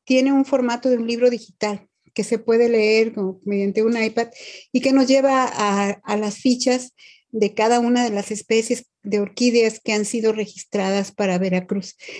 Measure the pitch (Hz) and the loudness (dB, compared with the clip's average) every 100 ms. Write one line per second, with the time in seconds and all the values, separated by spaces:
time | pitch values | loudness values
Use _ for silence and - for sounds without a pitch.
0 | - 254 269 277 269 269 247 240 262 247 | 0 2 4 2 2 0 0 -2 0 0
1 | 226 233 247 240 - - 208 202 _ _ | 0 -4 -4 -6 -10 -6 -6 -6 _ _
2 | _ - 208 220 226 226 240 226 214 220 | _ -8 -4 -4 0 2 2 2 2 2
3 | 226 226 190 185 202 202 196 196 220 233 | 2 -2 -6 -6 -4 -2 -2 0 0 0
4 | 220 226 233 - - - - 254 262 269 | -2 -2 -4 -6 -20 -20 -4 -2 2 4
5 | 254 269 269 262 254 - 208 202 202 202 | 4 4 4 2 0 0 0 0 0 -4
6 | - 208 214 202 254 247 - 247 254 _ | -4 -4 -4 -2 0 2 2 0 -4 _
7 | - - _ 226 202 214 220 240 240 247 | -20 -20 _ -2 -2 0 2 2 2 2
8 | 240 202 202 208 - 226 226 240 - _ | 0 -2 -6 -8 -2 0 0 -4 -6 _
9 | 202 202 202 - 247 233 220 220 - 214 | -4 -2 -2 0 2 4 2 0 -4 -2
10 | 208 233 220 220 208 - - 208 190 196 | -2 -2 0 -2 -4 -10 -8 -4 -2 -2
11 | 196 - 202 180 190 180 180 202 185 - | -4 -2 -2 0 0 -2 -2 -6 -8 -16
12 | - - | -20 -20